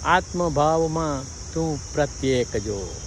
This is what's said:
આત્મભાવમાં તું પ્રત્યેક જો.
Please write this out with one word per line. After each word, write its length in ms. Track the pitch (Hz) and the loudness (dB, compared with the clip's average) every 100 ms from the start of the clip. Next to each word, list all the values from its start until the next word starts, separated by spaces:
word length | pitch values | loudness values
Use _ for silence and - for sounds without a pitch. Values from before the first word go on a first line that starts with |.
આત્મભાવમાં 1200 | 147 175 180 175 175 143 151 160 165 160 160 143 135 - - | 4 2 2 -2 0 4 4 4 2 0 0 -2 -6 -12 -8
તું 260 | 165 160 147 - | -4 -2 -2 -4
પ્રત્યેક 640 | 156 143 - 135 127 117 113 | -2 -2 0 0 2 2 -2
જો. 380 | 104 101 90 95 | -2 -4 -6 -10